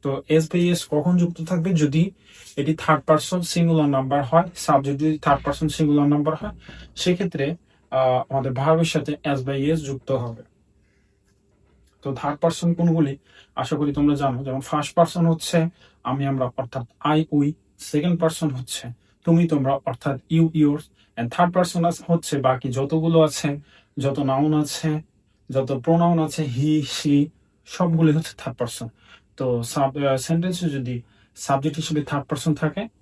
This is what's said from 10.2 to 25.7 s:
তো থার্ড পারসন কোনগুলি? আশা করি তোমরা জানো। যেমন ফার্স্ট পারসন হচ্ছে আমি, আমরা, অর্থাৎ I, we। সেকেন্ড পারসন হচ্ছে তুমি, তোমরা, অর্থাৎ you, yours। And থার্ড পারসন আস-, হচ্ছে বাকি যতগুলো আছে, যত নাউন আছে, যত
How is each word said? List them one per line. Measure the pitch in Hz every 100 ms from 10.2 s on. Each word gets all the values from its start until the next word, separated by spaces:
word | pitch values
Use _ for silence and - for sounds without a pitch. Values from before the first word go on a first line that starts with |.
| 117 113 - _ _ _ _ _ _ _ _ _ _ _ _ _ _ _
তো | 139
থার্ড | 131 143 147
পারসন | 170 - 170
কোনগুলি? | 170 170 165 143 135 _ - _
আশা | - 120 147
করি | 147
তোমরা | 143 147
জানো। | 143 139 127
যেমন | 139 131
ফার্স্ট | 135 151 147
পারসন | - 170 180 165
হচ্ছে | 160 - 170 165 _ _ _
আমি, | - 135 139
আমরা, | 135 123 -
অর্থাৎ | 120 127 120 _
I, | 151 156 156
we। | 147 143 160 _ _
সেকেন্ড | - 151 175 170
পারসন | 160 160 156
হচ্ছে | 127 127 - 127 120 _ _
তুমি, | - 165 170
তোমরা, | 151 131 156
অর্থাৎ | - - 147 127 _
you, | 165 165
yours। | 160 147 147 - _ _ -
And | 117
থার্ড | - 175
পারসন | 180 175 175
আস-, | 170 165 -
হচ্ছে | 170 - 143
বাকি | 127 127 135
যতগুলো | 123 139 160 160 165
আছে, | 156 - 151 143 - - _ -
যত | 135 143
নাউন | 135 135 151 151
আছে, | 151 - 160 151 156 _ _ _ _
যত | 131 135